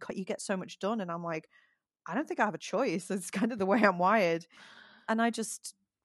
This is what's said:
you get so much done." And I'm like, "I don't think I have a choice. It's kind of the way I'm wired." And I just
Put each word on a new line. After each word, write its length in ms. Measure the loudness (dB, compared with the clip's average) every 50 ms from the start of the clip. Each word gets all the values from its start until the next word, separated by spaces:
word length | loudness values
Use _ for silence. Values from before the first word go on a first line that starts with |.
| -10 -8 -6
you 120 | -6 -4
get 160 | -6 -6 -6
so 140 | -4 -4 -4
much 220 | -4 -4 -8 -8 -6
done." 240 | -4 -2 -2 -2
And 100 | -4 -4
I'm 120 | -6 -6 -4
like, 260 | -4 -6 -6 -8 _ _ _ _ _ _ _ _ _ _ _ -10
"I 80 | -6 -4
don't 140 | -4 -4 -2
think 120 | 0 0
I 60 | 0
have 80 | 0 0
a 60 | -2
choice. 500 | -6 -2 0 0 2 2 0 -2 -2 -2
It's 220 | -4 -4 -4 -4
kind 200 | -2 0 0 0
of 60 | 0 0
the 80 | 2
way 160 | 2 4 6
I'm 160 | 6 6 4 4
wired." 480 | 4 4 4 6 4 4 2 0 -2 -6 -20 -20 -20 -20 -20 -20 -20 -20 -20 -10 _ -2
And 140 | 0 2
I 100 | 2 2
just 440 | 2 0 -4 -6 -8 -10 -12 -16 -18 _ _ _ _ _